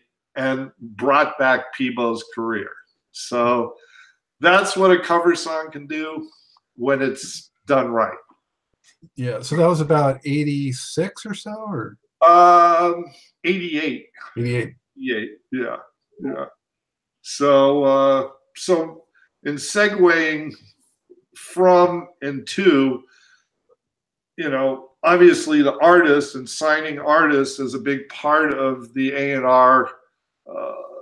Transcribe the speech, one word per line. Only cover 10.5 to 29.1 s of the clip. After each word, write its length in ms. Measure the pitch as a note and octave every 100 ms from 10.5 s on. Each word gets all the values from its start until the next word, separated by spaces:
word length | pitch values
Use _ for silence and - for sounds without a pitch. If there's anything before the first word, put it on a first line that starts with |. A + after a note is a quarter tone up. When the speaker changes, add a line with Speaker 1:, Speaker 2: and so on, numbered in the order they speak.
| C#3+ C#3 B2+ - - C#4+ - G#3+
Speaker 2:
or 80 |
so, 180 | G3 G#3
or? 440 | G#3+ G#3+ D3 G#2+ - _ - D#3+
Speaker 1:
Um, 800 | F3 F3 F3 F3 E3+ F3 E3+ E3+ _ _ _
eighty-eight. 640 | E3 F#3+ F3 D3+ D3+ A#2+ - - - A#2+
Speaker 2:
Eighty-eight. 380 | A#2+ B2 - - _ C4+
Speaker 1:
Eighty-eight, 320 | C4 A2 - - _
yeah, 240 | B2+ - - - _ _ G#4
yeah. 240 | C#3 C#3 - _ _ _ _ _ _ _
So, 600 | - - C#3+ C#3 C#3 C#3+
uh, 440 | C#3 C3+ C3+ C3+ C3+ - _ -
so 480 | - E3+ D#3+ - _ _ _ _
in 100 | D3 D3
segueing 960 | - G#3 G#3 G3+ F3 E3 D#3+ D3+ D3+ - _ _ _ _ _ _ _
from 760 | - - F3 F3+ F3+ F3 E3+ - _
and 240 | C#3 C3+ C#3+
to, 540 | - F#3+ C#3 C3+ B2 - _ _ _ _ _ _ _ _ _ _ _ _ -
you 140 | D#3
know, 400 | C3+ C3+ C3 - _
obviously 600 | D#3+ F3+ F3 D#3+ D#3 D3+
the 160 | C#3 -
artist 560 | D#3+ F3 D#3 C#3+ C#3+
and 140 | C3 B2
signing 500 | - D#3 D#3 D#3 C#3+
artists 600 | D3+ D#3 D#3 C#3+ C3+ -
is 160 | B2+
a 40 | B2+
big 300 | B2+ C3+ -
part 440 | - D3 D3+ D#3
of 400 | C3+ C3+ B2+ A#2
the 180 | C3 C3